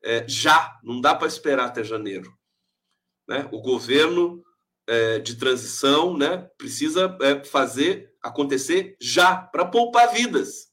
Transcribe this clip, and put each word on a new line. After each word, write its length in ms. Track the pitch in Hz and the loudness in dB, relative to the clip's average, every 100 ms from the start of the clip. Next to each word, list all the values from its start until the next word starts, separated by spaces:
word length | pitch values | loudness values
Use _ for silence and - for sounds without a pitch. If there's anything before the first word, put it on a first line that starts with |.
É, 200 | - 117 113 | -2 -4 -2
já, 520 | 143 151 156 - - | -2 4 4 4 -12
não 180 | 120 123 | -10 0
dá 140 | 139 - | 0 2
pra 120 | 156 | -2
esperar 380 | 151 156 135 123 | -4 -2 0 0
até 180 | 120 | -4
janeiro, 480 | 107 113 107 95 90 _ _ _ _ _ _ _ _ _ - | -6 -6 -6 -10 -12 _ _ _ _ _ _ _ _ _ -8
né? 220 | 127 139 | -8 -6
O 80 | - | -8
governo, 840 | 120 120 101 139 160 175 175 175 _ _ _ _ - | -2 -2 2 2 4 2 -2 -4 _ _ _ _ -2
é, 320 | 117 113 113 | 0 2 0
de 180 | 113 117 | -6 -4
transição, 800 | 131 123 - - 139 147 180 160 | 0 0 -4 -2 2 4 2 0
né, 320 | 143 180 - _ | 0 -2 -8 _
precisa, 640 | 120 117 156 165 185 185 | -12 -6 -2 0 -2 0
é, 240 | 139 139 | 0 0
fazer 720 | - 143 127 117 156 190 - _ | -2 -2 -2 0 -2 -2 -8 _
acontecer 760 | - - 143 135 135 175 185 - | -12 -4 -2 -2 0 -2 -2 -10
já, 360 | 120 156 180 180 | -2 4 4 4
pra 280 | - - 180 | -6 -4 0
poupar 480 | 233 240 233 240 | 2 2 6 4
vidas. 540 | 226 240 156 95 - - | 4 0 -2 -4 -10 -20